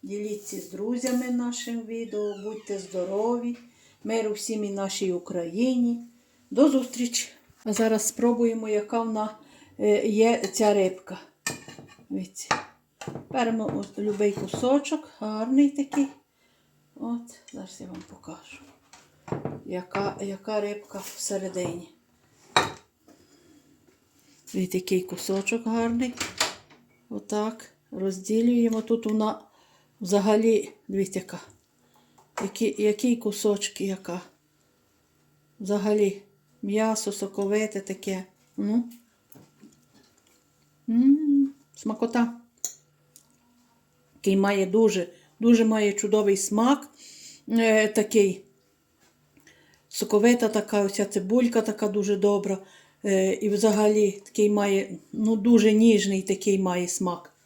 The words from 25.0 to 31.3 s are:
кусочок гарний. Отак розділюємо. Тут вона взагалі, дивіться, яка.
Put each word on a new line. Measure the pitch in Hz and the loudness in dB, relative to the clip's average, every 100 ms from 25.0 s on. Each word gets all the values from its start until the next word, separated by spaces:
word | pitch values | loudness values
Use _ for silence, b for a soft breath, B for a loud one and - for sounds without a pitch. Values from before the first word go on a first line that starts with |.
кусочок | 180 180 - 196 196 233 226 | -2 -10 -4 -4 -2 -4 -2
гарний. | 226 233 233 254 247 - - - - _ - _ _ _ | -2 0 -2 -4 -6 -10 -4 -6 -6 _ -20 _ _ _
Отак | 208 202 208 214 226 - _ _ | -14 -6 -4 -4 -8 -20 _ _
розділюємо. | - 190 185 190 220 233 240 233 220 | -6 -6 -6 -2 0 2 2 2 0
Тут | 220 226 226 | -2 -2 0
вона | 214 214 - - b b b b _ | 0 0 -4 -14 b b b b _
взагалі, | 185 202 196 214 226 220 - - _ | 0 2 4 4 4 2 0 -14 _
дивіться, | 196 190 185 | -4 -2 -4
яка. | 180 | -10